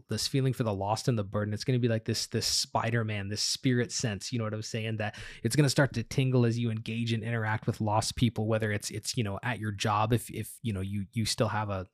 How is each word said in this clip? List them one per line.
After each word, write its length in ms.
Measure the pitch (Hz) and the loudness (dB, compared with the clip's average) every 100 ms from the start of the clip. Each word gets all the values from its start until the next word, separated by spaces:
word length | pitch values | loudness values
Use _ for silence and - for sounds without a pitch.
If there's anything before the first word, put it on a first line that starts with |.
| - | -4
this 200 | 107 - | -4 0
feeling 260 | 139 131 | 0 0
for 80 | 123 | 0
the 120 | 113 | -2
lost 340 | 98 98 110 - | -2 -2 0 0
and 100 | 117 | 0
the 60 | |
burden. 280 | 98 107 104 | 0 -2 -2
It's 120 | 104 | -2
gonna 160 | - 123 | 0 2
be 80 | 120 | 2
like 180 | 110 - | 0 0
this, 220 | 110 - | -2 -2
this 180 | 113 - | -2 0
Spider-Man, 840 | - - 113 113 120 107 104 98 | -2 0 0 2 0 0 -4 -4
this 140 | 104 | -2
spirit 500 | - - 135 123 113 | -2 0 2 2 0
sense, 400 | - 117 98 - | -2 -2 -4 -4
you 60 | 120 | -2
know 60 | |
what 100 | 110 | -2
I'm 80 | 107 | -4
saying? 360 | 110 117 110 110 | -4 -4 -4 -2
That 180 | 107 - - - | -4 -6 -14 -4
it's 140 | 117 143 | 0 4
gonna 120 | 147 | 6
start 260 | - 139 | 6 4
to 100 | 120 | 2
tingle 420 | - - 131 127 117 | -2 2 4 6 4
as 140 | 113 | 4
you 100 | 117 | 0
engage 420 | 110 113 113 117 | -2 -4 -4 0
and 120 | 113 | -2
interact 420 | 110 117 110 110 - | 0 -2 0 0 0
with 160 | 107 | 0
lost 340 | 107 107 - - | 2 2 0 2
people, 320 | 117 - 110 | 2 2 0
whether 240 | 110 107 | 0 0
it's, 200 | 104 - | -2 -4
it's, 260 | 107 - - | -8 -6 -2
you 60 | |
know, 160 | 101 98 | -2 -2
at 160 | 127 107 | -4 -4
your 140 | 107 | -4
job, 420 | 101 117 104 110 | -2 2 2 4
if, 160 | 120 - | 2 0
if, 220 | 107 107 - | -8 -8 -6
you 120 | 117 | -4
know, 80 | 95 | -2
you, 240 | 95 104 95 | -2 -4 -4
you 120 | 117 107 | -2 -2
still 220 | - 107 | 0 0
have 240 | 104 107 | 0 -2
a, 160 | 95 - | -4 -6